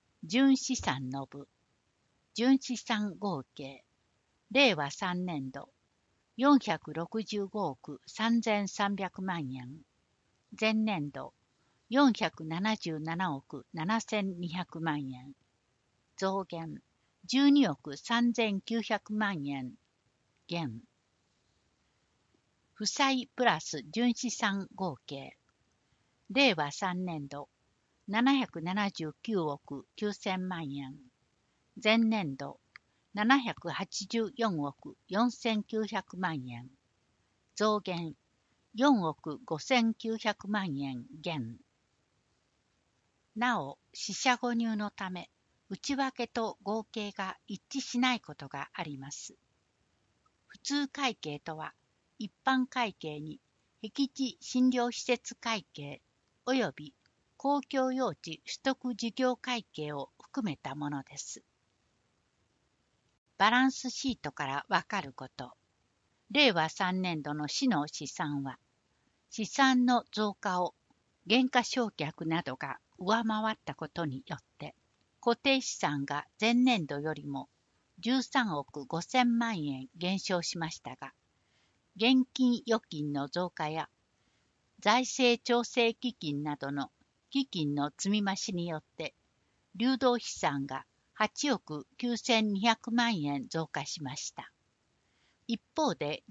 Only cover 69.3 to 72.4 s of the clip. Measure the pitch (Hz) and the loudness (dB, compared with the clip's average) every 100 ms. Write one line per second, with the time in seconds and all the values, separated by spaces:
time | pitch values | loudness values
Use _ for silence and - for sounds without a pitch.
69.3 | - 214 - 262 254 247 240 - 214 214 | -6 -4 4 6 6 6 4 2 -2 -2
70.3 | - 202 180 175 _ _ _ _ _ 175 | -2 -2 0 -2 _ _ _ _ _ 2
71.3 | 240 254 254 - 262 220 - 151 - 165 | 4 4 2 0 -2 -2 -2 -6 -4 -2
72.3 | 165 | -2